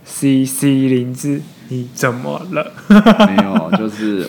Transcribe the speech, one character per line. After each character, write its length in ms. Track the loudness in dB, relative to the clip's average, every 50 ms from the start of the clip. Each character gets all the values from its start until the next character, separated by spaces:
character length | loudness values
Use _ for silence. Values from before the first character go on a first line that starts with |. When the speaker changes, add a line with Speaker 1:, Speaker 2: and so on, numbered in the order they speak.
| -20
Speaker 1:
C 400 | -18 -10 -2 0 2 2 2 0
C 420 | -2 -4 -2 0 2 2 2 2
灵 260 | 2 0 0 -2 -4 -8
芝， 280 | -8 -6 -6 -6 -6 -8 -14 -20 -20 -14
你 220 | -10 -10 -8 -8 -10 -6
怎 200 | -4 -2 -2 -2
么 280 | -4 -8 -8 -8 -8 -10 -8
了？ 200 | -6 -6 -8 -8 -14
<laughs> 520 | -18 4 6 6 8 8 6 6 6 4
Speaker 2:
没 160 | 4 4 0 0
有， 260 | 0 -2 -4 -2 -2 -2
就 120 | -2 -2 -6
是 360 | -6 -6 -4 -4 -4 -4 -4